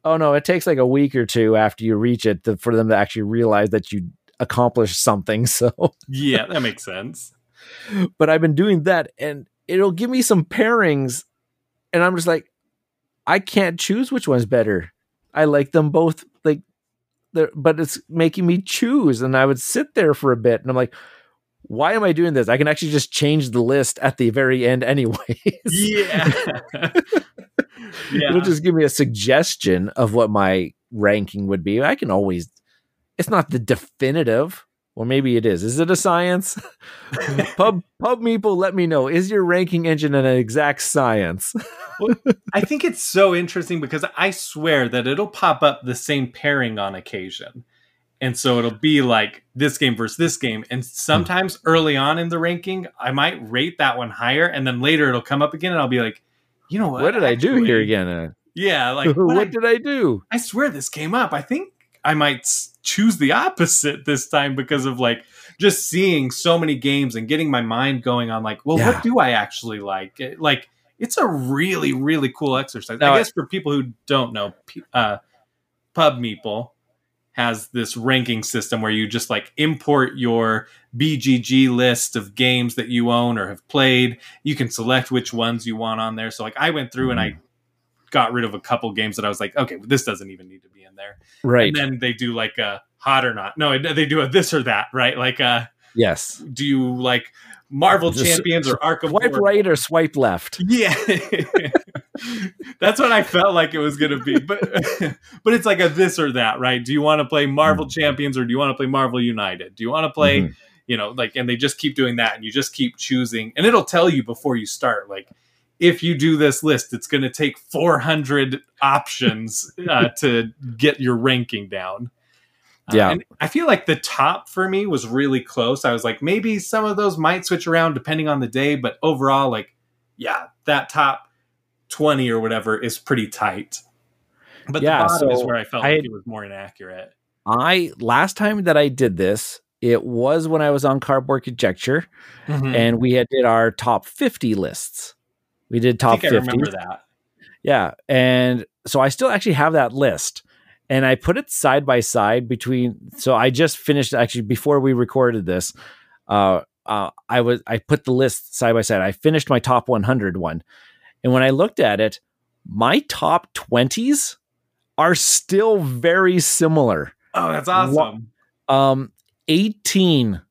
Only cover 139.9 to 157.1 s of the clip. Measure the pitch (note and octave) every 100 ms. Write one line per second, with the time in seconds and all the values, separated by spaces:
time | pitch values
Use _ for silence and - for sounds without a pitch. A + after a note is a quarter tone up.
139.9 | A#2 B2+ A#2 B2+ D#3+ D#3+ D#3+ D3 C#3+ C#3
140.9 | C3+ - C3+ C3 C3+ - A#2+ G#2+ F#2 -
141.9 | D3+ - _ - - - D3 C3+ A#2+ A#2
142.9 | A#2 B2+ B2+ A#2+ C3 B2 A2+ A2+ - B2
143.9 | G#2+ - - C4+ - A#2 G2+ F2+ - -
144.9 | - - - _ _ _ _ _ A#2 A#2+
145.9 | A#2 B2 A2+ D#3 A2+ B2 A#2+ C#3 F#2+ F2
146.9 | F#2+ _ _ _ _ - _ - C3+ F2
147.9 | - - C3 B2+ B2+ B2+ B2 - _ -
148.9 | C#3 C3+ - C4 G3+ A3 C#3+ D3+ D#3 B2
149.9 | C3 C#3 D#2 - - - _ _ _ _
150.9 | C3 C3 C3 - G#3 C#4+ - C#3+ C#3 C3+
151.9 | B2 - A#2+ G#2 A#2+ A#2+ A#2+ B2 C3 B2
152.9 | - - - C3 A#2 C3 B2 D#3+ - -
153.9 | C#3+ B2 B2+ A#2+ B2 G#2 A#2+ D3 C#3+ C3+
154.9 | B2 A#2+ C3+ B2 A2+ F2 F2+ - - -
155.9 | - _ _ - G2+ G2 F2+ - _ -
156.9 | G#2 F#2